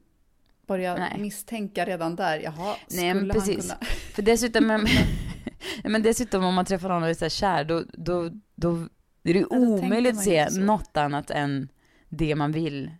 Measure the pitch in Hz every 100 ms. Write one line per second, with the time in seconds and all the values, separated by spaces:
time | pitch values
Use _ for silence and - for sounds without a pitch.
0 | _ _ _ _ _ _ - 190 180 180
1 | 180 185 208 - - 226 202 185 175 180
2 | 165 170 180 156 160 151 196 - - 180
3 | 175 190 196 220 196 190 - - - -
4 | - - 214 233 240 226 220 214 214 -
5 | - - - - - - - 226 - 220
6 | 214 226 233 190 180 185 180 190 185 175
7 | 165 165 160 - 202 165 156 165 - -
8 | 165 175 170 214 _ - 170 170 165 _
9 | _ _ 165 185 - 254 240 202 180 233
10 | 247 214 190 160 147 185 202 214 - 151
11 | 147 143 - 147 143 139 135 _ _ _
12 | - 156 156 147 147 156 160 143 135 165